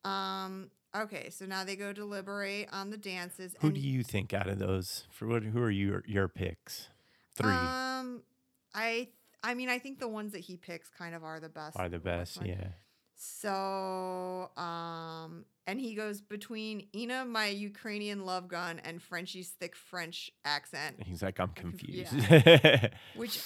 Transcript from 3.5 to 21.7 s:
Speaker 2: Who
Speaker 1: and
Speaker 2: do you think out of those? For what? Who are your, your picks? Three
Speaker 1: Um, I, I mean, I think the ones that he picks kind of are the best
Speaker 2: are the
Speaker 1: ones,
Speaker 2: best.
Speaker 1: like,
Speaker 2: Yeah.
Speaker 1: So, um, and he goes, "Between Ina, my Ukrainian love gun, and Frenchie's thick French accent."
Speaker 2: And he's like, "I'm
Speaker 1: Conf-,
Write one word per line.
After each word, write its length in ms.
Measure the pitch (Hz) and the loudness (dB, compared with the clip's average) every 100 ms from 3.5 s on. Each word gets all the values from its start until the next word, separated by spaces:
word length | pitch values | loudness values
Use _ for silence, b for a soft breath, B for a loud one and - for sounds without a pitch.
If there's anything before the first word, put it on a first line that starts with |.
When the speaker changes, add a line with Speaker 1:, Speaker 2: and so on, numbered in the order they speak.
| - | 0
Speaker 2:
Who 80 | 156 | 0
Speaker 1:
and 80 | 147 | 2
Speaker 2:
do 40 | |
you 220 | 135 131 | 0 0
think 320 | 117 104 92 | 0 -2 -2
out 140 | 98 95 | -2 -2
of 100 | 98 | -2
those? 480 | 95 95 92 - - | 0 0 -2 -10 -14
For 160 | - 110 | -8 -2
what? 160 | 117 | 0
Who 180 | 110 113 | 0 0
are 80 | 117 | 2
your, 320 | 98 98 98 - | 2 2 0 0
your 180 | 98 95 | 2 2
picks? 640 | - 90 87 - - - b b b b - | 0 -4 -6 -12 -14 -16 b b b b 0
Three 140 | - | 4
Speaker 1:
Um, 720 | 262 254 254 262 262 254 240 - _ _ _ _ | 4 2 -2 -4 -4 -6 -10 -16 _ _ _ _
I, 360 | 202 226 226 240 _ _ _ | -4 0 0 -4 _ _ _
I 100 | 220 | -4
mean, 140 | 247 254 | -2 -2
I 100 | 254 | -2
think 220 | 262 269 | -4 -6
the 80 | 247 | -6
ones 240 | 214 208 | -4 -6
that 80 | 196 | -8
he 160 | 175 175 | -12 -14
picks 320 | - 170 - | -12 -14 -14
kind 240 | - 170 | -12 -10
of 80 | 165 | -10
are 160 | 160 160 | -10 -12
the 100 | 160 | -12
best 280 | 160 151 - | -12 -8 -4
Speaker 2:
are 100 | 90 | -4
the 100 | 85 | -2
Speaker 1:
ones, 60 | |
Speaker 2:
best. 320 | 85 87 87 - | -2 -2 -4 -6
Speaker 1:
like, 100 | 101 | -6
Speaker 2:
Yeah. 200 | 92 95 87 b b b - | -4 -6 -10 b b b -18
Speaker 1:
So, 1300 | - - 208 190 196 196 190 185 185 185 185 185 180 - | -14 -8 -4 -2 -2 -2 -4 -4 -4 -4 -6 -6 -8 -8
um, 880 | 175 170 170 165 165 160 165 165 - _ - | -6 -6 -6 -8 -8 -10 -12 -14 -18 _ -6
and 120 | 208 | -6
he 160 | 262 | -4
goes, 280 | 214 214 202 | -6 -6 -8
"Between 680 | - 208 208 220 220 214 202 | -10 -12 -8 -8 -6 -6 -8
Ina, 320 | 202 233 254 262 | -8 -4 -4 -2
my 220 | 226 214 | 0 0
Ukrainian 760 | 202 208 202 226 208 208 202 | -2 -6 -8 -8 -6 -4 -4
love 240 | 190 185 180 | -2 -4 -4
gun, 300 | 175 175 165 | -4 -4 -6
and 220 | - 170 | -8 -12
Frenchie's 480 | - 175 190 185 180 | -8 -8 -8 -10 -12
thick 260 | - 185 - | -10 -10 -12
French 540 | - 185 165 175 - _ | -12 -8 -8 -8 -12 _
accent." 540 | - 147 - 143 147 101 | -2 -2 -2 -6 -6 -8
Speaker 2:
And 100 | 104 | -10
he's 160 | 85 | -4
like, 160 | 98 95 | -4 -2
"I'm 100 | 92 | -4
Speaker 1:
Conf-, 280 | 85 87 | -2 -10